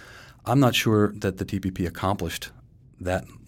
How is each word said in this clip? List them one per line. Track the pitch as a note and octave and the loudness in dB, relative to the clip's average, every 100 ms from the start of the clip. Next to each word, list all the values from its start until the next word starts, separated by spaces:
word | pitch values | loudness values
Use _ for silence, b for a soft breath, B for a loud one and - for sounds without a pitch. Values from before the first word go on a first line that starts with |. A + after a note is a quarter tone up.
| B B B B - | B B B B 0
I'm | C3 | 4
not | B2 - | 4 4
sure | A#2 G#2+ G#2 | 4 4 4
that | G#2 G2+ F#2 | 0 -4 -4
the | F#2+ | -6
T | G2+ | -4
P | F#2+ | -4
P | F#2 E2+ | -2 -4
accomplished | - F#2+ G2+ E2+ - - - - - - - | -2 -2 -2 -4 -8 -12 -16 -20 -20 -20 -10
that, | F2+ F2+ - - | -4 -4 -4 -16